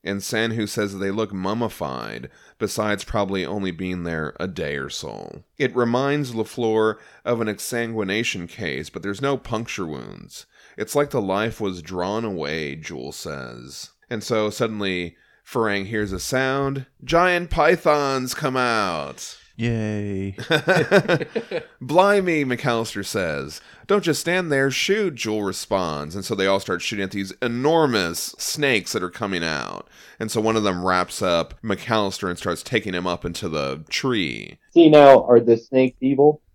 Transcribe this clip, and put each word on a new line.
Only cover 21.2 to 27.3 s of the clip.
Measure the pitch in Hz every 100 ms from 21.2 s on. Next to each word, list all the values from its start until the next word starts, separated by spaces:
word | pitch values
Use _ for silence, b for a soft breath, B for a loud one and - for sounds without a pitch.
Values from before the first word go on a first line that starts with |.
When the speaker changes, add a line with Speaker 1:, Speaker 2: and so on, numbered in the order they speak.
| - 226 - 175 - _
Speaker 1:
"Blimey," | 127 160 196 202 185 156
McAllister | 135 120 139 117 113 101 98
says. | 107 87 71 69 - b b -
"Don't | 202
just | 170 143
stand | 165 180 175
there, | 139 139
shoot," | 131 - 208 196 127
Joel | 110 107
responds. | 101 92 - 98 87 73 73 95
And | 95
so | 104
they | 98
all | 98
start | - 90
shooting | - 107
at | 95
these | 101 98